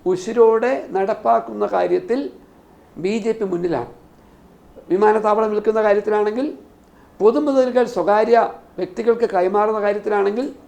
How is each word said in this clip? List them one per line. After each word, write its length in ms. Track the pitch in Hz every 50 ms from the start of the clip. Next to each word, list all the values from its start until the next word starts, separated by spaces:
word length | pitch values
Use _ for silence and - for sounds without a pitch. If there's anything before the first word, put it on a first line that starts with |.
| - 175
ഉശിരോടെ 600 | 185 175 - 220 226 240 226 226 226 220 226 247 269 285 - - 170
നടപ്പാക്കുന്ന 680 | 190 196 208 214 - - - 233 220 196 - 214 208 202 202 202
കാര്യത്തിൽ 460 | 185 180 175 175 180 180 - 226 269 285 - - - - _ _ _ _ _ _ _ _ _ - - 156
ബി 100 | 190 214 226 196
ജെ 80 | 226 220 226
പി 60 | 214 190 180
മുന്നിലാണ്. 400 | 170 175 175 165 123 120 - - - - - _ _ - - - - - - - _ _ - - - - -
വിമാനത്താവളം 600 | - 196 214 214 214 220 208 214 208 214 220 220 208
വിൽക്കുന്ന 280 | 214 214 226 214 220 214
കാര്യത്തിലാണെങ്കിൽ, 600 | 208 202 208 208 214 214 208 208 214 214 247 269 311 - - - - - _ _ _ _ _ - - _ -
പൊതുമുതലുകൾ 640 | 190 214 240 294 302 294 269 269 254 254 233 247 247 214 -
സ്വകാര്യ 440 | 190 165 196 208 214 220 226 233 226 220 - - - - - - -
വ്യക്തികൾക്ക് 480 | 185 180 - - 220 233 226 190 233 208 202
കൈമാറുന്ന 460 | 185 180 190 196 208 208 214 220 214 202
കാര്യത്തിലാണെങ്കിൽ, 600 | 208 202 208 208 220 214 202 196 202 208 233 269 294 - - -